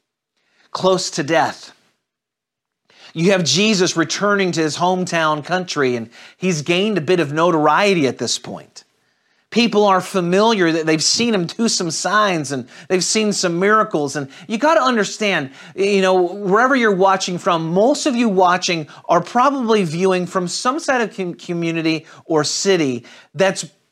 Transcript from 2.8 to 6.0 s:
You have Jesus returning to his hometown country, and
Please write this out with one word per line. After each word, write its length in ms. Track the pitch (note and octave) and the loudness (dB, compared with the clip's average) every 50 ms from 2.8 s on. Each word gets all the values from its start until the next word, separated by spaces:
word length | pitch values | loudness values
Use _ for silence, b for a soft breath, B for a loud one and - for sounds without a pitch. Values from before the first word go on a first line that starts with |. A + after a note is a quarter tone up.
| _ B B B B B B | _ B B B B B B
You 180 | E3 E3 F#3+ G3 | 0 2 2 2
have 100 | F#3 F3 | 2 2
Jesus 540 | C3+ B2+ E3+ G#3 A3 A3 F3 F#3 E3 - | 0 0 2 2 2 2 2 2 0 2
returning 560 | E3 D#3+ - - - F#3+ G#3 G3+ G3 G3 F#3 E3 | 0 -2 -2 -2 -2 0 0 0 2 0 0 0
to 100 | E3 D#3+ | 0 -2
his 140 | D#3 C#3+ | -2 -2
hometown 680 | - E3+ F3+ F#3 F#3 F3+ F3 F3+ E3+ D#3+ D#3 D#3 D3+ C#3 | -2 0 0 0 0 -2 -2 -2 0 0 0 -2 -2 -4
country, 520 | - E3+ F#3 F3+ F3 - D3+ C#3 B2+ B2 | -4 -4 -4 -4 -4 -4 -2 0 0 0
and 140 | A#2 | -2